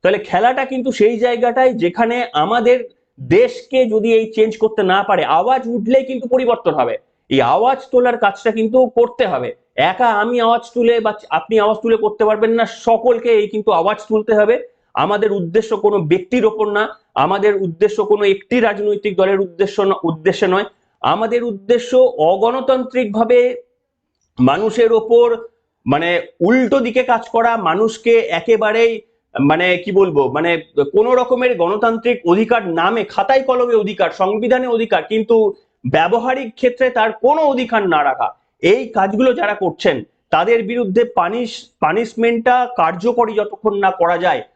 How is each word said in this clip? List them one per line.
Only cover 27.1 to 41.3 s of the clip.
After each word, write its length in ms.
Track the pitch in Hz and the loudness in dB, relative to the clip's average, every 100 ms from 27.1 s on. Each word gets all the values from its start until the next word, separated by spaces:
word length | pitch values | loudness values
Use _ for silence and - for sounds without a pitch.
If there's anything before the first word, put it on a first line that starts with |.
| 233 - | -2 0
করা, 280 | - 233 233 | 0 0 0
মানুষকে 640 | 175 170 220 220 - 233 | -2 0 -2 -2 2 2
একেবারেই 840 | - 165 196 220 214 220 233 220 _ _ _ - | 2 -4 0 0 2 2 0 0 _ _ _ -2
মানে 360 | 143 160 180 180 | 2 2 2 0
কি 160 | 190 | 0
বলবো, 400 | 190 190 147 131 | 2 2 2 0
মানে 300 | 139 170 170 160 151 143 | 0 -2 -2 -4 -2 0
কোনো 220 | 190 226 | 2 2
রকমের 400 | 254 247 254 254 | 2 0 0 0
গণতান্ত্রিক 680 | 214 170 208 233 226 233 247 175 | 0 -2 0 -2 0 -2 -2 0
অধিকার 420 | 185 220 233 190 | 0 2 0 -2
নামে, 360 | 165 180 226 | -2 -2 -2
খাতায় 380 | 202 - - 269 | -4 -4 0 0
কলমে 320 | 262 247 240 | 2 0 2
অধিকার, 360 | 226 202 202 - | 0 0 -2 -4
সংবিধানে 560 | - 190 214 233 254 254 | 0 -2 -2 0 0 0
অধিকার, 360 | 226 226 180 | -2 0 -2
কিন্তু 520 | 160 220 220 226 214 202 _ _ 127 | -2 -4 2 2 2 -2 _ _ -2
ব্যবহারিক 640 | 208 202 226 240 262 247 | 0 2 0 -2 -4 -6
ক্ষেত্রে 360 | - 254 247 254 | -2 -2 0 -2
তার 220 | 247 220 | 0 -2
কোনো 300 | 220 247 311 | 0 0 2
অধিকার 460 | 302 254 240 226 196 | 2 0 -2 -2 0
না 160 | 156 | 0
রাখা। 300 | 143 127 113 - _ _ | 0 -2 -4 -6 _ _
এই 280 | 165 226 247 | 2 2 0
কাজগুলো 460 | 214 196 208 262 | -2 -2 2 0
যারা 200 | 240 208 | 2 -2
করছেন 500 | 208 185 - - 147 - _ _ | -2 -4 -2 -2 -2 -8 _ _
তাদের 320 | 156 185 233 | -2 2 0
বিরুদ্ধে 420 | 196 240 220 196 | -2 -4 -2 0
পানিশ-, 600 | 240 - 175 | 0 0 -2